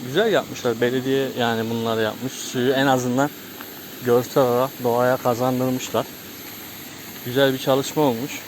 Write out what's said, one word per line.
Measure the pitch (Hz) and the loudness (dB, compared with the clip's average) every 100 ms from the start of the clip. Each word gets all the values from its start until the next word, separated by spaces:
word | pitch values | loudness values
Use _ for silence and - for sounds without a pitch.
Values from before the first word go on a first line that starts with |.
| 127 | -2
Güzel | 139 226 | 0 4
yapmışlar. | 170 - - 127 113 | 2 0 -4 -2 2
Belediye | 123 131 127 135 135 120 | 2 2 2 0 0 0
yani | 117 113 113 | 0 2 0
bunları | 117 113 110 | -2 0 0
yapmış. | 110 107 127 | 0 -2 -8
Suyu | - - 131 123 | -8 -6 0 2
en | 135 139 | 4 4
azından | 131 123 123 143 - - - - - - - 123 | 4 2 2 0 -2 -16 -16 -16 -16 -16 -8 2
görsel | 120 123 - | 2 4 2
olarak | 127 120 131 - | 4 4 0 0
doğaya | 123 120 123 127 | 0 2 2 2
kazandırmışlar. | 127 117 127 127 127 127 - 110 - - - - - - - - - - - - - | 0 0 0 0 0 -2 -2 -2 -2 -8 -16 -16 -16 -16 -16 -16 -16 -16 -16 -12 -4
Güzel | 123 139 | 2 2
bir | 131 | 2
çalışma | 139 135 135 - | 2 2 2 2
olmuş. | 151 113 143 - | 2 2 -4 -8